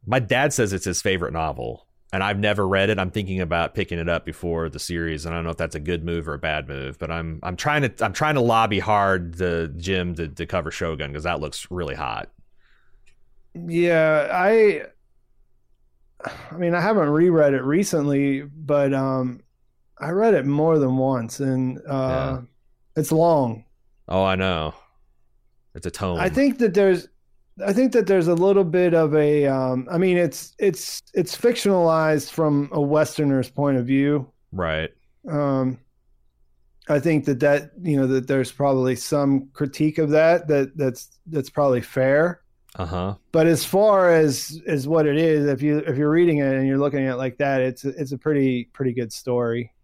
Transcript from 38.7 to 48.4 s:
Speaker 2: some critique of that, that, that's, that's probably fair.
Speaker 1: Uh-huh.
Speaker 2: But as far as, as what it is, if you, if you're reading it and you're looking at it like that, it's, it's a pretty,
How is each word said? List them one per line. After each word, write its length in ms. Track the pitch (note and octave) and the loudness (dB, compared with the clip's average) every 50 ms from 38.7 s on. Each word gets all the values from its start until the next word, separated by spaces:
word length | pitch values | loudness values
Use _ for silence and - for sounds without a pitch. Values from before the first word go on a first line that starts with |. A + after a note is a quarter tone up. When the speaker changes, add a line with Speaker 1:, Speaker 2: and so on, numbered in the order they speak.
| C3+ C3 B2+ B2+ B2+ | 2 2 2 0 -2
Speaker 2:
some 540 | A#2+ - - D3+ D3 C#3+ C#3 C#3 C3+ C3+ - _ | -4 -4 -2 -2 0 2 2 2 0 -2 -6 _
critique 440 | - D3 C3+ - - D#3 D#3 D3+ | -6 -6 -6 -2 -2 -2 -2 0
of 140 | - D#3+ D3 | 0 0 2
that, 360 | D3+ D3+ D#3+ E3 E3+ F3 E3 D3+ | 4 4 6 6 4 2 2 0
that, 280 | D3+ C#3+ C#3 C3+ - | 0 0 0 -2 -4
that's, 320 | D#3+ C#3+ C3 A#2+ - - - _ _ _ | -2 -2 -2 -2 -4 -16 -20 _ _ _
that's 240 | - D#3+ D3+ B2+ - | -8 -6 -6 -6 -4
probably 320 | _ - D3 C#3 B2+ B2 | _ 0 2 2 2 0
fair. 600 | A2+ - - C#3 C3 C3+ C#3 D3 D#3+ F3 F3 _ _ _ _ _ _ _ _ | -2 -4 -4 0 0 2 4 2 2 0 -2 _ _ _ _ _ _ _ _
Speaker 1:
Uh-huh. 400 | - F#2+ D#2+ F#2+ F2+ F2+ G2 G2+ - _ _ | -10 -8 -6 -4 -4 -4 -4 -6 -10 _ _
Speaker 2:
But 160 | - E3 D#3 | 0 2 4
as 180 | E3 E3 C3+ - | 4 2 2 0
far 460 | - - F#3+ G#3 G#3+ G#3 F#3+ F#3 F3+ | 0 2 4 4 6 4 6 6 6
as, 500 | E3+ D#3+ D#3 D3+ B2+ - - - D3 E3 - | 6 6 4 4 2 -2 -6 -10 -12 -12 -6
as 200 | - E3 C#3+ C3 | -4 -4 -4 -2
what 200 | C#3+ D#3+ E3 D#3 | 0 0 2 2
it 100 | D3+ C#3 | 2 2
is, 300 | D3+ E3 E3 D#3 D3+ C#3+ | 2 2 2 2 2 2
if 160 | D3 C#3 A#2+ C#3+ | 0 0 0 0
you, 160 | D3+ D3 D3+ | 0 0 0
if 180 | - E3 C3+ | 0 -2 -2
you're 140 | C3 D3 D3 | 0 0 2
reading 260 | D3+ E3+ F3 E3+ D#3 | 4 4 4 4 4
it 160 | D3 C#3 C3+ C3+ | 2 2 2 0
and 140 | C3+ C3+ | 2 2
you're 100 | C3+ C3+ | 2 2
looking 220 | C3+ C#3 C#3+ C#3 C#3+ | 2 0 0 0 0
at 140 | C3+ C3 B2+ | -2 -2 -2
it 40 | |
like 220 | B2 C3 C3 A#2+ _ | -2 -4 -6 -4 _
that, 220 | C#3+ C#3 C#3 C3 | -2 0 2 0
it's, 220 | B2+ C3 B2+ - - | 0 -2 -2 -4 -8
it's 280 | C#3 C3+ - D3+ C3 | -8 -6 -6 -8 -8
a 60 | C#3 A#2+ | -8 -4
pretty, 460 | _ D#3 D#3 C#3+ | _ 0 2 2